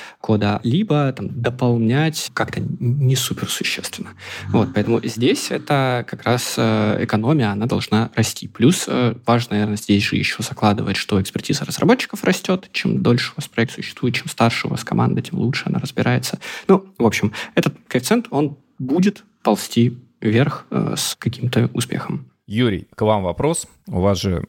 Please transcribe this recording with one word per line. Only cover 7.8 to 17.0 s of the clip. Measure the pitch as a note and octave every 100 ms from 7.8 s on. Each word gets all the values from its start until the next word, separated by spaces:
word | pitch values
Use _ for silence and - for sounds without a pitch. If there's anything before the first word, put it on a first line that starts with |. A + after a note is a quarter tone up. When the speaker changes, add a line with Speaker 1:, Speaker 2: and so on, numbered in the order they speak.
| - G#2+ A2+ -
Speaker 1:
расти. | A2 - -
Плюс, | - C3 F#3 -
э, | B2+ B2 A2+ -
важно, | A#2 A#2 G#2
наверное, | G#2 G#2
здесь | - G2+
же | - G2
еще | - -
закладывать, | - - G#2+ G#2 G2 G2
что | - G2
экспертиза | F#2+ - - - -
разработчиков | - F3 B3+ - G#3
растет. | - F#3 - F#3 -
Чем | - - C3+
дольше | A2+ A#2+ -
у | -
вас | -
проект | - A2+
существует, | - - - B2+ -
чем | -
старше | - A#2 - -
у |
вас | -
команда, | - - A#2 -
тем | - -
лучше | A#2 B2+ -
она | B2
разбирается. | - - B2 B2 B2 - - - -
Ну, | F#3+ -
в | -